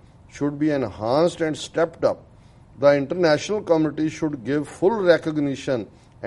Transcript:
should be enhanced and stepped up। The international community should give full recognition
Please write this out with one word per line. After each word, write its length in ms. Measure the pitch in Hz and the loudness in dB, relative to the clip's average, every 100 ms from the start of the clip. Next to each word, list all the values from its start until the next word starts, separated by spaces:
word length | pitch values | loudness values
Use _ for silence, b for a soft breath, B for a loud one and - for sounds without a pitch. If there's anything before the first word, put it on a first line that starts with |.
| - | -20
should 500 | - - - 143 143 | -20 -20 -6 -4 -2
be 240 | 151 143 | -2 0
enhanced 680 | 113 92 110 139 170 - 160 | -4 -4 0 2 2 0 -4
and 60 | |
stepped 560 | 143 - 151 165 - 127 | -4 -6 -2 -2 0 -2
up। 60 | 95 - b b b b - | -2 -10 b b b b 2
The 240 | 143 143 | 4 4
international 560 | 135 180 170 151 - 208 170 | 0 0 2 2 0 -6 0
community 360 | 160 156 147 156 | 2 2 -2 -6
should 260 | - 160 | -2 -6
give 280 | 143 110 147 | -4 -4 -4
full 340 | 143 - 185 226 | -4 -2 0 2
recognition 880 | 180 156 165 151 143 135 - 123 104 b b b | 4 4 2 -2 -2 -4 -4 -4 -4 b b b